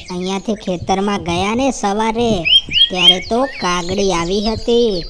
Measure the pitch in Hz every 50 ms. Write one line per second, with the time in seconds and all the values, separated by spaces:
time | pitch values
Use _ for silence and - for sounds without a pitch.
0 | - - 180 180 180 185 196 196 190 - 208 - - 202 180 170 - - 190 190
1 | 196 208 202 196 165 170 170 175 190 202 226 240 269 277 - - - 202 196 214
2 | 220 226 220 233 240 233 220 180 160 - - - - - 160 - - - 190 180
3 | 175 - 180 185 - - 226 233 269 277 - - 196 180 175 180 180 175 190 202
4 | 202 190 180 170 170 170 190 214 202 226 220 214 - 247 233 233 240 226 196 175
5 | 147